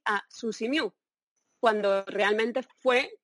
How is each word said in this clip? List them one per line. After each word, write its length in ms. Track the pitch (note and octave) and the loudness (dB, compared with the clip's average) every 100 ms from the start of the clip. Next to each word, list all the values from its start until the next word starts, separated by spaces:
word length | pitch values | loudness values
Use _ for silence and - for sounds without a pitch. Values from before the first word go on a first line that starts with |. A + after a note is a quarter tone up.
a 200 | A3 G3+ - | -4 -4 -4
Sushi 400 | - A3+ - A#3 | -8 -8 -4 -2
Mew, 240 | D#4 G#3+ _ _ _ _ _ _ - | -2 -4 _ _ _ _ _ _ 0
cuando 440 | A3+ G#3+ G3+ G3 | 0 2 2 0
realmente 580 | G3 G3+ G3+ G#3+ A#3 C4 | -2 0 2 2 0 -2
fue 560 | - _ B3+ B3 - - | -8 _ 2 2 0 -6